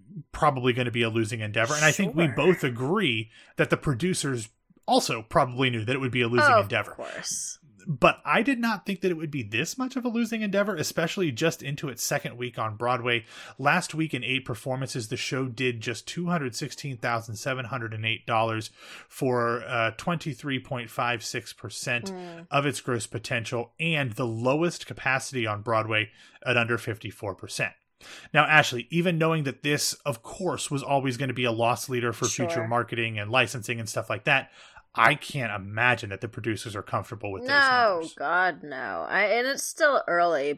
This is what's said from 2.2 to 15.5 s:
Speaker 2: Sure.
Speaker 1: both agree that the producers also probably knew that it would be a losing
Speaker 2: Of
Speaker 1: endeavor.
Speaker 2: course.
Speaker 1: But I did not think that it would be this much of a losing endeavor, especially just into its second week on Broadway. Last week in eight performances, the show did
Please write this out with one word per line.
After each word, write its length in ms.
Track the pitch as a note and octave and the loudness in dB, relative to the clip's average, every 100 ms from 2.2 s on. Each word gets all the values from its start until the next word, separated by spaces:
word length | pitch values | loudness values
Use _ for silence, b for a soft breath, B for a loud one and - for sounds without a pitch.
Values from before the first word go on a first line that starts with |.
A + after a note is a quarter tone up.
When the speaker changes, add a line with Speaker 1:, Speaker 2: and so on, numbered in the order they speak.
| D#3+ | 2
Speaker 2:
Sure. 80 | C3 | 4
Speaker 1:
both 280 | D#3+ F3 | 4 4
agree 680 | C#3 A#2 C3 G#3 D#3+ A2 A2 B B - | 2 0 0 2 2 0 -4 B B 0
that 120 | D3+ | 2
the 60 | D#3 | 2
producers 720 | - A#2 F#3 F3 C#3+ B2 G#2+ _ _ _ - | 0 0 0 0 -2 -2 -6 _ _ _ 2
also 340 | B3+ - A#2 | 2 4 -4
probably 480 | A2 E3+ C3 B2 C3 | 2 2 2 2 2
knew 140 | A#2 | 2
that 100 | G#2+ C3+ | 0 0
it 40 | |
would 120 | C3+ | 0
be 100 | B2 | 2
a 60 | A#2 | 4
losing 240 | A#2+ D4 | 6 6
Speaker 2:
Of 120 | A#3 G2+ | 6 4
Speaker 1:
endeavor. 260 | A2+ - | 0 -2
Speaker 2:
course. 680 | - - - - - - - C3+ G#2 - | -8 -10 -8 -6 -6 -8 -12 -20 -14 -6
Speaker 1:
But 360 | C#3 E3+ - - | 4 4 4 2
I 160 | F3 | 4
did 160 | A#3+ A#3+ | 4 2
not 280 | A#3 G3+ - | 0 -2 -4
think 160 | F#3+ | -2
that 100 | F#3+ | -2
it 60 | D#3+ | -2
would 120 | D#3+ | -4
be 140 | C#3+ | -6
this 340 | G#2 A2 D#3+ - | -2 -2 -2 -4
much 200 | B3+ B3+ | -4 -4
of 80 | A#3+ | -2
a 40 | |
losing 320 | A3+ A3+ A3+ | -2 -2 -2
endeavor, 340 | G#3+ G3 G3+ E3+ | 0 0 0 -2
especially 560 | - - E3 - E3+ | -2 -2 -2 0 -2
just 280 | A2+ D#3+ - | 2 0 0
into 280 | C#3 D3 D3 | -6 -6 -6
its 120 | A2+ | -4
second 340 | - C#3+ D3 A#2 | -2 -2 -4 -6
week 200 | B2 B2+ | -8 -4
on 200 | A2 G#2+ | -4 -2
Broadway. 480 | A#2+ B2+ A#2+ A#2 - B B B | 0 0 2 0 0 B B B
Last 340 | C#3 E3+ - | 2 2 0
week 200 | D3+ D#3+ | -4 -2
in 100 | C3 | -2
eight 220 | B2 C3 C3 | -2 -2 -4
performances, 640 | A#2 C3+ C3 C3 C#3+ G#2+ | -8 -6 -4 -4 -6 -6
the 80 | B2 | -6
show 300 | - C3 | -4 -4
did 340 | C3 | -4